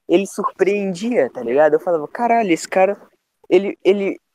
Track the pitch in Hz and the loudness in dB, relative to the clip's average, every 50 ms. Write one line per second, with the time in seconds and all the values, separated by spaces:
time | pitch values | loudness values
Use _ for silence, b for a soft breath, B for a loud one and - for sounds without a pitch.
0 | _ - 165 185 196 - - - 185 - - - 190 180 202 208 196 190 180 170 | _ 0 0 2 0 -2 -6 -6 -6 -6 -2 -2 0 0 0 -2 -4 -4 -6 -6
1 | 214 240 247 185 135 117 - 127 120 120 127 143 156 151 151 160 - 185 175 156 | -6 -2 0 0 0 0 -2 -6 -4 0 2 2 4 4 2 0 0 -2 -2 -2
2 | 147 - - - 240 233 233 233 226 190 160 156 - - - 190 190 196 202 - | -4 -6 -6 -4 -2 0 0 0 2 0 0 -2 -2 -2 0 2 2 2 0 -4
3 | - _ _ _ _ _ _ _ _ - 160 185 196 202 - - - 175 202 202 | -12 _ _ _ _ _ _ _ _ 0 2 2 2 0 -6 0 0 2 2 2
4 | 196 190 - - _ _ _ | 0 -4 -6 -8 _ _ _